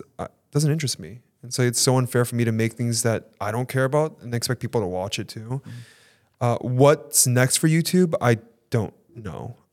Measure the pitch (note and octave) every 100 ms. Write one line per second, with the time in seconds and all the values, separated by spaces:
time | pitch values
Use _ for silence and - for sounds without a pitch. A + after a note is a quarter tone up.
0 | - - - _ _ D3 D3+ D#3+ C#3 -
1 | D#2 A#2+ _ _ B2 B2 B2 A#2+ - B2+
2 | B2 B2 A#2+ A#2+ A#2 A2+ A2+ - A#2+ A2+
3 | A#2 G#2+ - - G2+ A2+ B2+ C3 C3 D3
4 | D#3 - B2 A#2 - B2 A#2+ A#2+ F#2 F2+
5 | G2 - G2+ A2+ A2 C3 - A#2+ A#2+ _
6 | _ _ _ - A#2+ A#2 A#2+ B2 C#3+ D3+
7 | - - B2+ B2 B2+ - D#3+ D#3+ D#3+ F#3
8 | F3+ - B2 A2+ - _ - A#2+ F#2+ -
9 | _ A#2 G2+ A#1+ A#2 A#2+ _